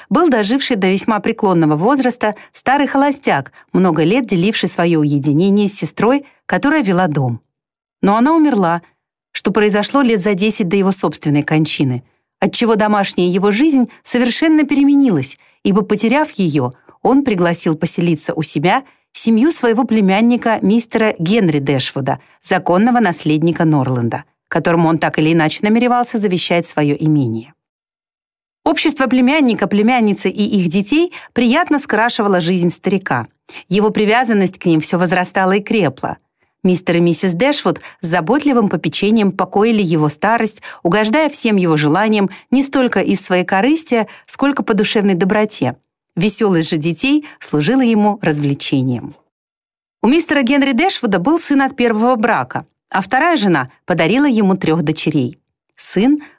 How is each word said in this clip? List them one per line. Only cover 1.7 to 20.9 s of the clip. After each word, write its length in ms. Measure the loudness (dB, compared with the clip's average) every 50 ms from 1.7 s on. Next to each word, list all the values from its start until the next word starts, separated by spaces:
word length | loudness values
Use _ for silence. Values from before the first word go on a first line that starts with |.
| 2
возраста 600 | 0 0 0 0 2 0 0 -2 -2 -2 -4 -4 -6 -10 -18
старый 340 | -16 -6 -2 0 0 0 0
холостяк, 680 | 0 0 0 2 0 0 -2 -2 -2 -2 -2 -4 -6 -14 -20 -10 _
много 320 | 0 0 2 2 2 2 2
лет 220 | 2 2 0 0
деливший 420 | 0 0 0 0 0 0 -2 -2 -2
свое 320 | -2 0 0 0 2 2
уединение 680 | 2 2 0 0 0 0 2 2 2 2 2 2 2 0
с 60 | -2
сестрой, 520 | -2 -4 -6 -4 -2 0 0 0 0 -2 -6 _ _ _
которая 380 | -4 -4 -2 0 0 0 0
вела 240 | 0 0 0 0 0
дом. 340 | 0 0 -2 -2 -4 -4 -8 _ _ _ _ _ _ _ _ _ _ _ _
Но 160 | 0 0 2 2
она 160 | 2 2 4
умерла, 480 | 4 2 2 2 2 0 0 0 -2 -6 _ _ _ _ _ _ _ _ _
что 180 | -8 -6 -4 -2
произошло 520 | 0 2 2 2 2 0 0 0 0 0
лет 180 | 2 2 2 0
за 140 | 0 0 0
десять 340 | 0 0 0 0 -2 -2 0
до 80 | 0
его 160 | 0 2 2
собственной 520 | 0 0 -2 -4 -4 -4 -2 0 0 0 0
кончины, 600 | 0 0 0 0 0 -2 -2 -2 -2 -2 -4 -8 _ _ _ _ _ _ -4
отчего 360 | -4 -2 -2 0 0 0 2
домашняя 540 | 2 2 2 0 0 0 0 0 0 0 0
его 220 | 0 0 2 2
жизнь 360 | 2 2 2 2 2 2 0 0 -4 -8
совершенно 640 | -6 -4 -2 0 0 0 0 0 2 2 2 2 2
переменилась, 720 | 2 2 2 2 4 4 4 2 2 2 0 -2 -4 -8 -14 _ _ _ _
ибо, 180 | -2 0 0 0
потеряв 500 | 0 0 0 0 0 0 0 0 0 -2
ее, 400 | -2 -2 -2 0 0 0 -2 -4 -6 _ _ -20 -10 _
он 240 | 0 2 2 2 2
пригласил 500 | 0 0 0 0 0 0 0 -2 -2 -2
поселиться 600 | -2 -2 -4 -2 -2 0 0 0 -2 -2 -4 -4
у 80 | -4
себя 420 | -4 -4 -2 -2 0 0 0 0 -2 _ _ _ _ _ -8 -4
семью 320 | 0 2 2 2 2 2
своего 340 | 0 0 0 0 0 0 0
племянника 720 | 0 0 2 2 2 2 2 2 2 0 0 0 -2 -2 0
мистера 540 | 0 0 0 0 0 0